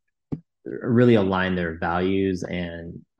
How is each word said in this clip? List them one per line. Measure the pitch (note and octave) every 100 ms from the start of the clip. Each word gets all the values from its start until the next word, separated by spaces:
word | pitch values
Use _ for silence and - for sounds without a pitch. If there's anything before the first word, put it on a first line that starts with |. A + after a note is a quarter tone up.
| _ _ _ - _ _
really | - - - A#2 B2 A2+
align | F#2+ F#2+ F#2 F2+
their | E2+ D#2+
values | F2 E2+ F#2 G2 G2 F#2
and | - F2 F2 E2+ E2+ E2+ - _